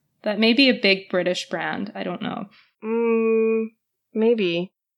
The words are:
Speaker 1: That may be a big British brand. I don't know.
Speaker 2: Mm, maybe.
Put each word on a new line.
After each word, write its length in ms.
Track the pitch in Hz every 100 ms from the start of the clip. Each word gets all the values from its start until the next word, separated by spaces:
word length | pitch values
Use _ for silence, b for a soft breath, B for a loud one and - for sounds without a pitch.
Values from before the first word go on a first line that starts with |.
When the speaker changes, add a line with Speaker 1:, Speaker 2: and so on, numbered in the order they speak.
| _ _
Speaker 1:
That 160 | 214 202
may 140 | 220
be 160 | 240 269
a 40 |
big 360 | 247 196 190 -
British 400 | 185 180 180 -
brand. 420 | 175 160 185 202
I 100 | 196
don't 180 | 190 180
know. 240 | - - - b b _
Speaker 2:
Mm, 840 | 214 226 233 226 226 226 220 226 226 - _ _ _
maybe. 580 | 220 226 233 185 170 185 _ _